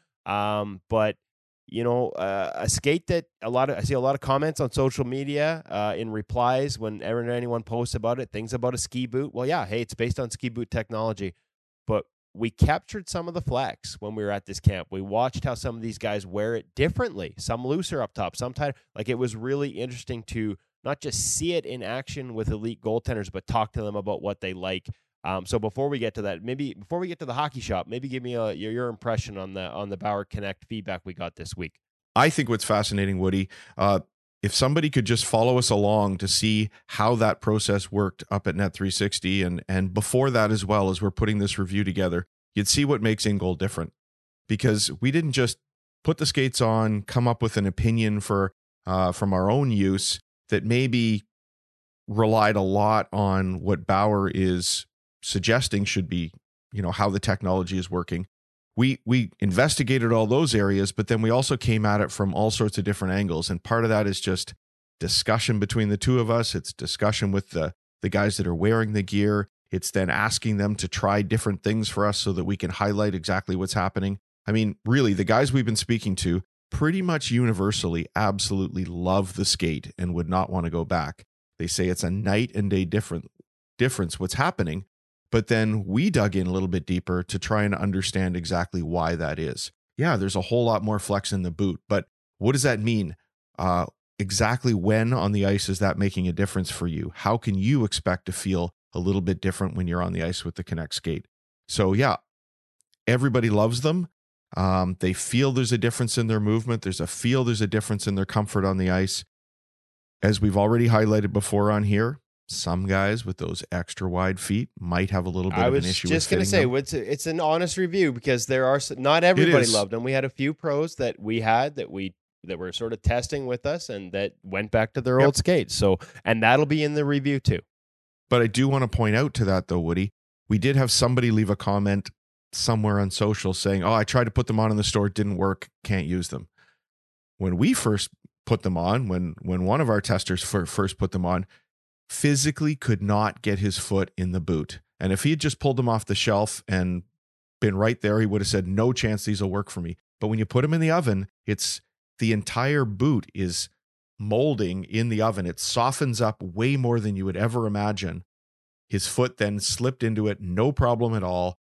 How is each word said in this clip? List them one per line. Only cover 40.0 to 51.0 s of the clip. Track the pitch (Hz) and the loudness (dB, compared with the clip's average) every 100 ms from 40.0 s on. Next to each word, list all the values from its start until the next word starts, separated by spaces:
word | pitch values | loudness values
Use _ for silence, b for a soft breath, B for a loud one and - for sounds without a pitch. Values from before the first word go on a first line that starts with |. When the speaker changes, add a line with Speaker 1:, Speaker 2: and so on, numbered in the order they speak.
| 104 127 135 | 0 2 2
Speaker 2:
that | 117 107 | 4 2
as | 107 | 2
well, | 95 104 95 | 2 2 2
as | 92 | 0
we're | 101 | -2
putting | - 107 104 | 0 0 0
this | 98 - | -2 -2
review | 92 98 | -2 -2
together, | 98 90 92 85 - _ _ - | -2 0 0 -2 -6 _ _ -2
you'd | 101 | 0
see | - 143 | 2 2
what | 135 | 2
makes | 110 107 107 | 0 0 0
In | 101 | 0
Goal | 90 87 | -2 -2
different. | 95 - 82 - _ _ _ _ - | -4 -4 -8 -12 _ _ _ _ -6
Because | 110 127 107 - - | 0 2 2 0 0
we | 127 | 0
didn't | 156 156 | 0 0
just | 131 120 - _ _ _ _ | 0 0 -2 _ _ _ _
put | - 160 | -2 0
the | 143 | 0
skates | - 131 - | 2 0 2
on, | 113 110 110 104 | 2 4 2 0
come | 101 123 120 | 0 2 2
up | 113 | 2
with | 113 - | 0 2
an | 98 | 0
opinion | - 113 113 110 104 | 2 2 2 2 0
for, | - 101 95 - _ _ - | 0 0 0 -4 _ _ -2
uh, | 92 92 | 2 2
from | 87 98 | 2 0
our | 92 95 | 2 4
own | 131 139 | 2 2
use | 104 95 95 - - - _ _ | 2 2 2 0 -4 -8 _ _
that | 104 | -2
maybe | 98 120 131 120 | 2 2 2 2